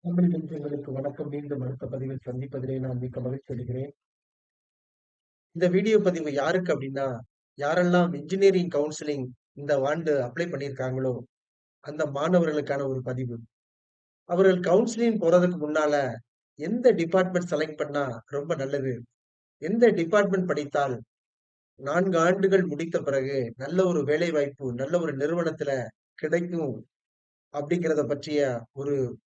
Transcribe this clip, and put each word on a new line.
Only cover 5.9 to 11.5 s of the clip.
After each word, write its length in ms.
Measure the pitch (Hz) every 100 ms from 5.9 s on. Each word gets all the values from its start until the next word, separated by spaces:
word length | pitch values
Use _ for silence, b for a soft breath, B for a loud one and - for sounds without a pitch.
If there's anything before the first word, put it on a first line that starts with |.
| 214
பதிவு 280 | 180 165 151 139
யாருக்கு 300 | 143 180 175
அப்படின்னா, 320 | 143 135 135 135 117 117 _ _ -
யாரெல்லாம் 500 | 143 170 180 180 175 -
இன்ஜினியரிங் 520 | - 196 196 185 170 147
கவுன்சிலிங் 480 | 151 151 151 143 127 127 _ -
இந்த 120 | 143 143 135
ஆண்டு 240 | 160 160 143 120
அப்ளை 200 | - 175
பண்ணியிருக்காங்களோ, 600 | 151 143 127 131 131 131 120 120 _ _